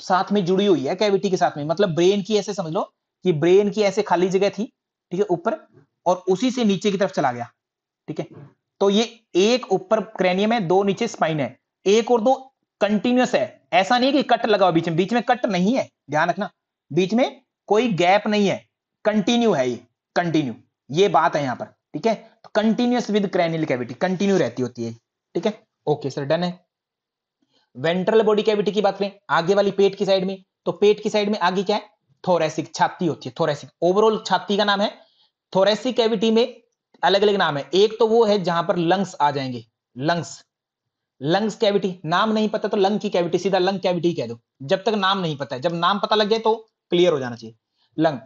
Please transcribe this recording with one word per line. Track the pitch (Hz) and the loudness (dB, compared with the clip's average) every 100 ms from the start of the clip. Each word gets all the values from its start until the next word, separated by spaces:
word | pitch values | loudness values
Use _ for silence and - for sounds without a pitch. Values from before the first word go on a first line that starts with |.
साथ | - 180 - | -2 -2 2
में | 202 175 | 0 2
जुड़ी | 190 202 | 2 2
हुई | 156 131 | 2 0
है | 180 | -2
कैविटी | 214 196 196 | 0 0 0
के | 180 | 0
साथ | 165 151 | 0 -2
में। | 147 | -4
मतलब | 170 202 156 | -2 0 2
ब्रेन | 175 202 | 2 2
की | 190 208 | 0 -2
ऐसे | 202 | -2
समझ | 202 165 | -6 -6
लो | 175 294 _ _ _ | -6 -6 _ _ _
कि | 180 | -2
ब्रेन | 156 170 185 208 | 2 4 4 4
की | 214 | 0
ऐसे | 202 196 | 0 0
खाली | - 175 185 | 0 0 2
जगह | 185 196 | 2 0
थी, | 190 233 _ _ _ _ | -2 -8 _ _ _ _
ठीक | 175 | -4
है, | 202 | -2
ऊपर, | 175 220 214 - _ _ _ 170 | -2 -2 -6 -8 _ _ _ -2
और | 180 - | 0 0
उसी | 185 254 | 0 0
से | 247 | 0
नीचे | 220 190 208 | 0 0 0
की | 190 | -2
तरफ | 196 | -2
चला | - 143 | -2 -2
गया, | 120 117 _ _ _ _ _ - | -4 -10 _ _ _ _ _ -12
ठीक | 151 | -10
है? | 156 - 143 _ _ _ | -12 -16 -20 _ _ _
तो | 202 | 2
ये | 202 226 - _ 170 | 2 0 -6 _ 2
एक | 202 247 - | 2 2 0
ऊपर | 190 - 220 | -4 0 -2
क्रैनियम | 190 - 185 185 214 | -2 -2 0 0 0
है, | 240 | 0
दो | 165 185 | 0 0
नीचे | 202 165 233 | 0 -2 -4
स्पाइन | - 160 156 | -2 -2 -2
है, | 123 - _ _ 180 | -4 -8 _ _ 2
एक | 214 226 | 2 4
और | 240 | 2
दो | 220 262 - _ _ _ | 2 0 -4 _ _ _
कंटीन्यूअस | 202 208 247 247 247 - | -2 0 0 0 0 0
है। | 131 - _ | -2 -8 _
ऐसा | 170 190 247 | 0 2 0
नहीं | 262 | 2
है | 285 | 0
कि | |
कट | - 226 240 | 2 0 2
लगा | 202 185 | 2 2
हुआ | |
बीच | 165 170 | 2 0
में, | 160 | -2
बीच | 190 | 0
में | 240 | -2
कट | 233 247 269 | 0 -2 0
नहीं | 180 185 247 | 0 0 0
है, | 131 _ - | -4 _ -6
ध्यान | 147 170 | -2 0
रखना, | 185 202 - _ _ _ | -2 -8 -12 _ _ _
बीच | 147 185 | -2 0
में | 220 285 - _ _ - | 2 0 -4 _ _ -2
कोई | 202 247 | 0 2
गैप | 165 175 202 220 | 2 2 2 2
नहीं | 208 196 | 0 0
है, | 143 - _ _ _ 214 | -2 -8 _ _ _ -2
कंटिन्यू | 208 196 240 226 | 0 2 2 2
है | 156 127 | 2 0
ये, | 113 - _ _ - | -4 -10 _ _ -4
कंटिन्यू, | 175 156 135 107 _ _ - | 0 0 -2 -6 _ _ -6
ये | 143 196 | 0 2
बात | 165 165 160 | 4 2 0
है | |
यहाँ | 139 117 | -4 -6
पर, | - | -12
ठीक | _ _ 151 226 | _ _ -4 -4
है? | 214 | -4
तो | - _ - - | -8 _ -6 0
continuous | 214 220 247 247 - 208 | 0 2 0 0 0 -2
with | 196 | 0
cranial | 185 165 165 156 | 0 -2 -2 -2
cavity, | 127 117 | -4 -6
कंटिन्यू | 127 185 180 196 190 | -4 -4 0 0 2
रहती | 127 117 | 0 -2
होती | 123 - | -6 -6
है, | 117 117 _ _ _ 180 | -10 -10 _ _ _ -6
ठीक | 214 | -4
है? | 214 _ _ - | -6 _ _ -4
ओके | 147 139 | -4 -4
सर, | 143 | -8
डन | 139 160 | -4 -2
है। | 175 180 _ _ _ _ _ _ _ _ _ _ _ 123 | -2 -8 _ _ _ _ _ _ _ _ _ _ _ -6
वेंट्रल | 151 180 180 220 | -2 -2 2 2
बॉडी | 214 214 | 4 2
कैविटी | 220 208 196 | 2 0 0
की | 202 | 0
बात | 196 190 | 0 -2
करें, | 196 - - | -6 -8 -2
आगे | 156 165 202 | 0 2 2
वाली | 202 | 2
पेट | 190 196 190 | 2 2 2
की | 196 | 0
साइड | 190 185 | 0 0
में, | 190 _ _ - | -8 _ _ -8
तो | |
पेट | 175 208 208 | 2 2 2
की | 214 | 0
साइड | 208 208 | -2 -2
में | 214 | -2
आगे | 180 190 | -2 -2
क्या | 196 208 | -2 -4
है? | - _ _ _ - | -6 _ _ _ 0
thoracic, | 175 156 156 139 - | 0 0 -4 -8 -2
छाती | 170 - 175 | -2 0 -4
होती | 135 131 | -4 -8
है, | - | -4
thoracic। | 160 143 131 _ | -2 -2 -10 _
Overall | 170 190 220 214 - | 0 4 2 2 -2
छाती | 185 - 202 | -4 0 0
का | |
नाम | 208 196 | 0 0
है। | 208 - _ _ _ _ _ 185 | -2 -6 _ _ _ _ _ 2
thoracic | 190 214 254 | 2 2 -2
कैविटी | 240 226 226 226 | 0 0 0 2
में | 220 240 - _ _ _ _ | 2 0 -4 _ _ _ _
अलग-अलग | 165 196 208 196 | 0 2 2 2
नाम | 170 143 | 0 -2
है, | - | -2
एक | 185 214 214 | 2 2 2
तो | 220 | 2
वो | 226 214 | 4 4
है | 208 | 2
जहां | 175 170 | 0 -2
पर | 165 180 | 0 0
लंग्स | 165 190 185 - | 2 0 -2 -2
आ | 143 | -2
जाएंगे, | 143 131 123 - _ _ 120 | 0 -6 -10 -14 _ _ -6
लंग्स, | 147 170 147 - _ _ _ _ _ _ _ _ | -4 -2 -6 -14 _ _ _ _ _ _ _ _
लंग्स | 139 185 214 - | -2 0 -2 -2
कैविटी। | 208 202 202 175 151 | 0 0 -2 -6 -2
नाम | 175 220 | 0 0
नहीं | 214 214 | 0 0
पता | 214 208 | -2 -2
तो | 214 | 0
लंग | 190 208 | 0 0
की | 208 | -2
कैविटी, | 180 170 175 | -2 0 -2
सीधा | 196 185 | 0 0
लंग | 180 196 | 0 -2
कैविटी | 190 180 170 | -2 0 -2
कह | 165 117 | -2 -6
दो, | 117 _ _ | -12 _ _
जब | 135 185 | -4 -2
तक | 190 | 0
नाम | 214 190 196 | 0 0 -2
नहीं | 175 143 | -4 -6
पता | 135 127 | -8 -6
है। | |
जब | 170 | -4
नाम | 170 175 202 | -2 0 0
पता | 214 214 | 0 0
लग | 214 | 0
जाए | 226 | 0
तो | 220 226 - _ _ | 0 -2 -6 _ _
क्लियर | 175 180 | 2 2
हो | 147 | 2
जाना | 127 113 | -4 -10
चाहिए। | 110 117 _ _ _ - | -16 -20 _ _ _ -2
लंग, | 160 135 | 0 -2